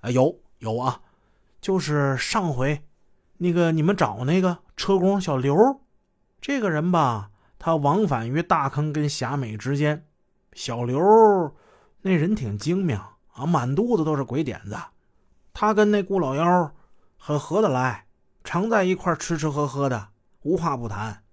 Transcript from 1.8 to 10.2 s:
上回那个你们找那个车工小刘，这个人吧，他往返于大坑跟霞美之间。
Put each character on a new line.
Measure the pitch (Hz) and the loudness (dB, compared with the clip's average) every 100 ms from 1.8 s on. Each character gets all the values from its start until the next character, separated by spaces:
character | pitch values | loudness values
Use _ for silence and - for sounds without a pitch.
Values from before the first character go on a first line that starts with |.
| 147 147 139 131 | 0 0 0 -2
上 | - 226 180 | -2 -2 -2
回 | 127 135 147 - _ _ _ _ _ | -2 -2 -2 -8 _ _ _ _ _
那 | 175 | 0
个 | 170 170 | 2 2
你 | 160 | 2
们 | 156 196 | 2 2
找 | 135 101 127 | 0 -2 0
那 | 180 | 2
个 | 185 175 _ - | 2 -2 _ -10
车 | - 196 | 0 2
工 | 185 196 | 2 0
小 | 185 135 | -2 -2
刘， | 135 151 247 269 _ _ _ _ _ _ | 0 4 4 2 _ _ _ _ _ _
这 | - 277 | -6 -2
个 | 208 | 0
人 | 151 170 | 0 0
吧， | 175 139 110 101 _ _ _ | 2 2 0 -8 _ _ _
他 | - 165 | -2 0
往 | 143 175 202 | 2 2 2
返 | 127 113 | -2 -2
于 | 143 | -4
大 | 165 165 135 | 0 0 0
坑 | 143 151 | -2 -4
跟 | 151 151 | -2 -4
霞 | 147 127 139 | -4 -4 -4
美 | 123 107 | -6 -8
之 | 127 139 | -6 -2
间。 | 151 151 - _ | 0 -2 -8 _